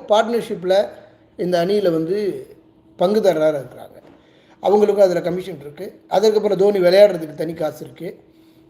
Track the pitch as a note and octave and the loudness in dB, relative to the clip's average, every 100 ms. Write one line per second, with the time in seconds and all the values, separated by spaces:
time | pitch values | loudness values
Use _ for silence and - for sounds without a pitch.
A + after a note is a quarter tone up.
0 | - G#3+ A3 A#3 - F#3+ F3+ F#3+ G#3 - | 0 2 2 -2 -6 -6 0 2 0 -4
1 | - _ _ - F3 F3 F3 G#3 F#3+ D#3+ | -20 _ _ -8 -2 0 0 0 0 0
2 | D#3+ G3+ G3+ C#3 - - _ _ _ - | -2 -2 -4 -6 -12 -20 _ _ _ -2
3 | F3+ G#3+ G3 D#3+ D#3 D3 B2 - - - | 0 2 2 2 2 0 -6 -16 -20 -20
4 | - - _ _ _ _ - G#3 G#3 G3 | -20 -20 _ _ _ _ 2 4 4 2
5 | G3 F3 E3+ F3+ F#3 D#3 C#3+ D3 G3 - | 2 0 -4 -6 -8 -14 -16 -16 -16 -16
6 | - F3+ A3 G#3 G3+ F#3 G3 G3+ F3 F#3 | -6 -2 0 0 0 0 0 2 4 6
7 | G#3 F3 D#3+ - D#3+ E3 D#3 C#3+ C#3 - | 6 4 -8 -10 -8 -6 -8 -8 -16 -16
8 | E3 - _ _ _ _ _ | -16 -16 _ _ _ _ _